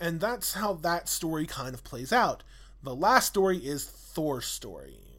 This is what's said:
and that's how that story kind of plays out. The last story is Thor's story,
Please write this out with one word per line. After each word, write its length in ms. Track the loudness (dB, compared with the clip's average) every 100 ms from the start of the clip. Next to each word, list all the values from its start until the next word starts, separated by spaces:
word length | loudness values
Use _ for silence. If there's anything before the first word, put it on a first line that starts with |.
and 200 | -4 0
that's 340 | -2 -2 -4
how 180 | -2 -2
that 340 | 0 0 0 0
story 380 | -2 -2 -2
kind 300 | -2 -4 -8
of 100 | -8
plays 300 | -10 -10 2
out. 280 | 4 4 2 -8 -20 -20 -14
The 120 | -10
last 320 | 0 6 6 6
story 320 | 4 4 2
is 260 | -2 -6
Thor's 600 | -6 -14 -10 -4 -2 -2 -4
story, 500 | -8 -10 -12 -14 -18 -20